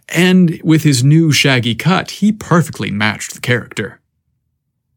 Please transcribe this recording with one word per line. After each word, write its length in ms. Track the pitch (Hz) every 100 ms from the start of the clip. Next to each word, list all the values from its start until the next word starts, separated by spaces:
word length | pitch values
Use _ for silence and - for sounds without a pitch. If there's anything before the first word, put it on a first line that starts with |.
| -
and 520 | 160 185 185 170 -
with 220 | 165 156
his 180 | 151 123
new 300 | 135 156 160
shaggy 420 | 127 143 127 117
cut, 380 | 110 160 185 -
he 180 | - 208
perfectly 640 | 214 - 170 - - 98
matched 420 | 101 107 104 -
the 60 | -
character. 580 | - 120 87 - 95 - _ _ _ _ _ _ _ _ _